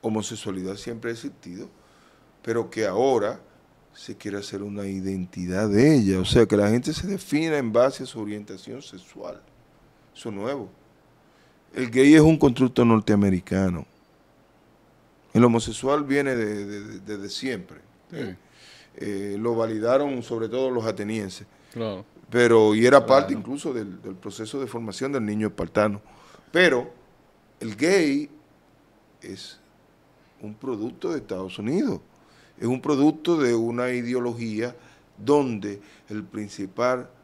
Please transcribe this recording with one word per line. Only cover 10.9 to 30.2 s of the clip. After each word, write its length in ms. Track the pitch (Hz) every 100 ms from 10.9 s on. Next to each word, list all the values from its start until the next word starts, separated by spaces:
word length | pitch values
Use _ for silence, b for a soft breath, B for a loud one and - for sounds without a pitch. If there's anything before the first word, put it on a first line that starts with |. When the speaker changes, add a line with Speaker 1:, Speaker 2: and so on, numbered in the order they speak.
| _ _ _ _ b b b _
Speaker 1:
El 160 | - 127
gay 260 | 120 139 156
es 60 |
un 160 | 156 160
constructo 460 | 147 123 131 -
norteamericano. 1000 | 120 113 104 104 101 92 - 95 95 85 76 _ _ _ _ _ _ _ _ _ _ _ _ _ _
El 140 | 110 120
homosexual 580 | 117 110 110 131 147
viene 320 | 147 139 139 123
de, 300 | 107 104 101
de, 160 | 101
de, 180 | 107 101
desde 300 | 98 107 98
siempre. 500 | - 131 113 90 - _ _ _
Speaker 2:
Sí. 260 | 165 120 90 b b b b b -
Speaker 1:
Eh, 400 | 98 98 101 101
lo 160 | 117 117
validaron 680 | 113 110 113 131 143 131
sobre 280 | 113 117 110
todo 200 | 120 131
los 160 | 123 113
atenienses. 640 | 101 104 110 98 - 101 b b
Speaker 2:
Claro. 320 | 113 113 95 104 _ -
Speaker 1:
Pero, 460 | 127 120 117 107 107
y 100 | 120
era 200 | 139 117
parte 220 | 135 143
Speaker 2:
Claro. 120 | 113
Speaker 1:
incluso 340 | 107 139 165
del, 280 | 123 104 92
del 140 | - 92
proceso 440 | - 95 110 143
de 80 | 131
formación 460 | 120 113 95 135
del 120 | 143 104
niño 220 | 104 107
espartano. 540 | - 90 - 107 104 b b b b b
Pero 420 | 165 180 127 123 - _ _ _ _ _ _
el 160 | 113 104
gay 520 | 156 196 156 139 147 - _ _ _ _ _ _ _ _
es 360 | - 95 - - _ _ _ _ _ _